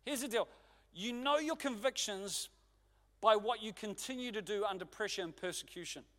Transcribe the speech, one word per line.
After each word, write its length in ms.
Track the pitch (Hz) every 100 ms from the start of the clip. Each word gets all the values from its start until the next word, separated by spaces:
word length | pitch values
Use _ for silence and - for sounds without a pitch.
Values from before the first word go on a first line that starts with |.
Here's 160 | - 277
the 80 | 262
deal. 180 | 226 175 - - - _
You 180 | 165 220
know 260 | 240 269 294
your 180 | 311 311
convictions 920 | 277 220 262 254 - 196 202 - - _ _ _ _ _ _ _
by 160 | 214 214
what 260 | 208 233
you 100 | 214
continue 600 | - 214 196 - 254 247
to 100 | 214
do 220 | 190 208
under 200 | 208 190
pressure 380 | 180 - 208 -
and 140 | 170 -
persecution. 640 | 180 165 - 175 165 143 110